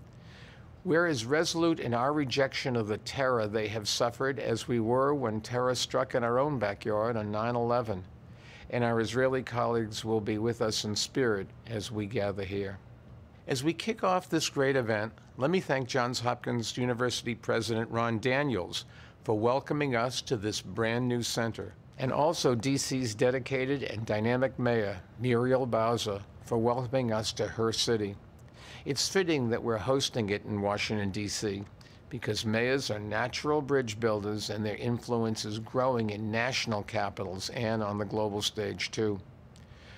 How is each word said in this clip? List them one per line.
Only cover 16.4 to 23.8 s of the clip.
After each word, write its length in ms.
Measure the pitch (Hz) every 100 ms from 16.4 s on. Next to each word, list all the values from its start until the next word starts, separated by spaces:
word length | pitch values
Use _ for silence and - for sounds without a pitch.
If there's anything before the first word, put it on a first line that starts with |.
| 123 120 110 -
University 580 | 123 117 123 - 123
President 560 | 113 - 117 107 113 113
Ron 300 | 117 117 110
Daniels 640 | 127 135 147 101 90 - - - - -
for 140 | - 107
welcoming 580 | 117 135 - 151 143 117
us 240 | 123 123
to 160 | - 120
this 240 | 107 -
brand 480 | 95 95 113 120 123
new 140 | 120
center, 500 | 113 - 117 104 95 - - -
and 140 | 131
also 420 | - 156 165 151
D 220 | 120 135 139
C's 380 | - 131 123
dedicated 680 | 107 127 135 123 135 131 143